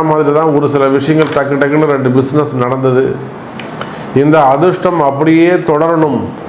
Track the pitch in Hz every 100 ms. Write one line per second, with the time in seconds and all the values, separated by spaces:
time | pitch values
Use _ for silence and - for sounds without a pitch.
0 | 156 151 143 147 160 143 143 143 135 139
1 | 139 156 147 147 135 139 143 151 151 139
2 | 127 127 131 147 147 131 123 131 131 127
3 | 131 131 - - - - - - - -
4 | - 131 147 156 131 143 180 - 180 170
5 | 139 135 160 165 170 180 - 151 165 165
6 | 156 117 98 -